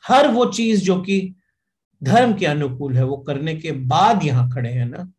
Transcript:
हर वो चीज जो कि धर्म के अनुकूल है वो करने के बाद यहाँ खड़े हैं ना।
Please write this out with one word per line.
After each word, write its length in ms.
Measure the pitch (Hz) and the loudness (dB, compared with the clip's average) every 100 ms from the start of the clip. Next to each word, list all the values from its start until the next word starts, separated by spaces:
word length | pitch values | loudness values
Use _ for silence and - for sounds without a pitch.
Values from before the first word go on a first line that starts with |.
| - | 4
हर 200 | 262 285 | 4 4
वो 180 | 233 240 | 4 0
चीज 400 | - 226 214 185 | 0 0 0 2
जो 160 | 180 | 0
कि 340 | 185 196 190 - _ _ _ _ _ _ | 0 -2 -2 -12 _ _ _ _ _ _
धर्म 300 | 135 214 254 | 0 2 4
के 120 | 208 175 | 2 -2
अनुकूल 520 | 147 143 127 139 127 | -2 -4 -6 -4 0
है 60 | |
वो 140 | 127 139 | 0 -4
करने 380 | - 139 156 160 | -6 -6 -6 -8
के 160 | 160 | -8
बाद 520 | 135 131 156 202 220 | -8 -2 2 4 4
यहाँ 280 | 156 127 123 | 2 0 0
खड़े 220 | 127 117 | -2 -4
हैं 120 | 123 120 | -4 -6
ना। 260 | 131 185 | -6 -14